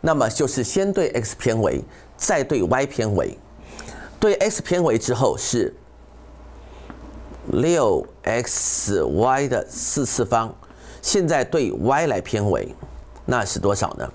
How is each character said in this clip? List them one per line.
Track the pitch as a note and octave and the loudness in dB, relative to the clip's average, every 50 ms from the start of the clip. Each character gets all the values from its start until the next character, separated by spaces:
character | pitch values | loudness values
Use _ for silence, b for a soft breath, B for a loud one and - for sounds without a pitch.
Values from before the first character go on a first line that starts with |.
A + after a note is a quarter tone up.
那 | - D#3+ D#3+ | 2 2 4
么 | D3 B2 A2 | 4 2 2
就 | - - D3+ | 2 0 0
是 | B2+ - C#3 B2 | 0 0 -2 -2
先 | - - G3 G3 G3+ F#3+ | 0 0 0 2 2 2
对 | G3+ F3 - | 2 0 0
x | - A#2+ A2 - - | 0 -2 -4 -4 -8
偏 | - - C3 A2+ A2+ | -2 0 0 2 2
微， | G#2+ D#2+ B1+ C2+ - B B B B B B | 2 2 0 -2 -6 B B B B B B
再 | - - - G3+ D#3 C3+ | -4 0 2 2 2 2
对 | - D#3 B2 | 0 0 0
y | F2+ E2 B2+ B2+ C#3 | 2 2 2 2 2
偏 | C#3+ - - A2 G#2+ G2+ | -2 0 -2 0 0 2
微。 | F2+ - - - - - - - - B B B B B B B B B B B B | 0 0 -2 -4 -10 -18 -20 -20 -20 B B B B B B B B B B B B
对 | - G#3+ G3 | 2 2 4
x | - F#3+ G#3+ A3 - | 4 2 0 0 -2
偏 | - - F3 F3+ F3 | -2 0 2 2 4
微 | D#3 A2+ | 4 2
之 | A#2 - - B2 | 2 2 0 0
后 | A2 C3+ B2+ - | 2 2 2 2
是 | - - - - A#2+ F#2+ - - - - - - - - - - - - - - - - - - B B B B B B B B - - - - - - - - - - | 0 -2 -2 0 0 0 -2 -4 -10 -20 -20 -20 -20 -20 -20 -20 -20 -20 -20 -20 -20 -20 -20 -20 B B B B B B B B -18 -18 -18 -18 -18 -18 -18 -18 -16 -6
六 | - - A#2+ B2+ E3 F3 D#3+ C3 A2 F2+ C#2 G1+ - - - | -2 0 2 2 4 4 4 4 4 4 2 0 -4 -14 -8
x | - - A2 A#2+ B2 - - - - - - - - G2+ G2+ F#2 D2+ | -4 -2 -2 0 -2 -2 -2 -2 0 0 0 -2 -2 0 2 2 2
y | B1 C#2+ F2 A2 B2+ C3 C#3 B2+ | 2 2 2 4 4 4 2 2
的 | C3 C3 G#2+ - - | 0 0 -2 -2 -4
四 | - - - - - D3+ C3+ | -8 -6 -4 -2 0 0 0
次 | B2 - - A#2+ | 0 0 0 0
方， | G2+ A#2+ A2+ A2+ A2 - - B B B B B B B B | 2 2 0 0 -2 -6 -14 B B B B B B B B
现 | B - - G3+ F3+ | B 0 2 2 2
在 | D#3 E3 C#3+ B2+ | 2 2 0 0
对 | - - E3 C3+ G2 | 0 0 0 0 0
y | - - D2+ A#2 C#3 D3 E3+ | 0 0 2 2 2 2 2
来 | D#3 A2+ F#2 | 2 0 -2
偏 | - - - G#2+ G2+ G#2 | -2 -2 -2 0 2 2
微， | F2+ A#1 G1+ - - - - - - - - - - - - | 2 0 -2 -6 -10 -16 -16 -16 -16 -16 -18 -18 -20 -12 -4
那 | - B2 A#2+ G#2 | -2 0 0 0
是 | F#2+ - - | -2 -4 0
多 | - G2+ G2+ | 0 0 2
少 | G2 - - - | 2 -2 -4 -4
呢？ | - A#1+ - - | -8 -10 -10 -10